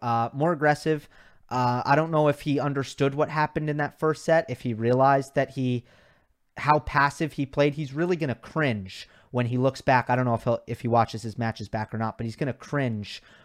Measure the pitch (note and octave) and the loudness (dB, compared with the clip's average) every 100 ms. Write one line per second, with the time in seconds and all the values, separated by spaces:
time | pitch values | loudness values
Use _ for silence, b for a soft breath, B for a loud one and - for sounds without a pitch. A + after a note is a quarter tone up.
0 | A#2+ A#2 A#2 C3+ D#3+ D#3 D3+ D3 D#3 D#3 | -2 -2 -2 -2 -2 2 2 2 0 -2
1 | - b b b _ B2+ B2 B2 C3 C#3+ | -4 b b b _ -2 0 0 2 2
2 | D#3+ D#3 D3+ C#3+ D3+ C3+ C#3+ C#3 B2 - | 2 2 2 2 -2 -2 0 -2 -6 -2
3 | C#3 C#3 D3+ D3+ D3+ E3 D3+ D3 D3 - | -2 0 -2 0 -2 -2 -4 -2 -4 -2
4 | D#3+ D3+ - D#3+ E3 B2 B2 A2 A#2 B2 | -2 0 2 2 2 -4 -4 -2 2 4
5 | C3+ C#3 C3 C#3+ C3 - B2+ B2 b b | 6 4 2 -2 -2 -2 -2 -2 b b
6 | b b b _ _ - C#3+ D3+ - D3 | b b b _ _ -4 2 2 2 2
7 | C#3+ - D#3 - C3+ D3 C#3+ C#3 C#3+ C3+ | 2 0 -4 -4 -4 2 2 0 -6 -4
8 | F3 E3+ D3+ A2+ - D#3 C#3+ A2 F#2+ - | -2 0 -2 -4 -6 -2 0 0 -6 -14
9 | - b b B2 A#2+ B2+ C3 C3 - B2+ | -18 b b -4 -2 0 0 0 2 2
10 | A#2 B2 B2+ A#2 - A#2 - A#2 A#2+ A#2 | 4 0 2 0 0 -2 -4 -6 2 2
11 | A2 A2 A2+ G#2 A2+ - G#2 A2 G#2+ A2 | 2 -2 -10 -6 -4 -4 -8 -6 -6 -4
12 | A2 - A2+ - C#3+ - - D3 C3 A2 | -4 -4 -8 -6 -6 -6 -6 -4 -2 -4
13 | G2+ - b b | -8 -12 b b